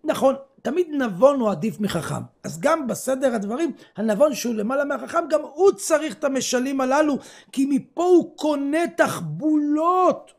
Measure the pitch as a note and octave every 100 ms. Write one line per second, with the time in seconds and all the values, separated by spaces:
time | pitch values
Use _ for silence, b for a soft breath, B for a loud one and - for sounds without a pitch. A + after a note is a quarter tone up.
0 | D#4 C#4+ C4+ C4+ - _ - D#4 F4 D4
1 | B3 F3 C4 C#4+ A3 F#3 G#3+ D#3 G#3 F3
2 | C#3+ C3+ A#2+ _ F#3+ D#3 A3 E4 C4 G#3
3 | - C4 C4+ A#3 G3+ B3 E4+ - B -
4 | A3 G#3 D4+ C4+ B3 A3 G#3 C4+ C#4+ C#4
5 | C4 E4 E4+ D4+ D4+ D4 G4 - - D#4
6 | D4+ G3+ C#4+ C4+ - B3 B3+ C4+ B3+ C4+
7 | D#4 C4 B B B - C4+ C4+ - -
8 | F4+ F4 - - D4+ D4 C#4 D#4 E4+ E4
9 | D4+ - E3+ D3+ D4+ D4+ D4 D4+ E4 F#4
10 | F4+ - -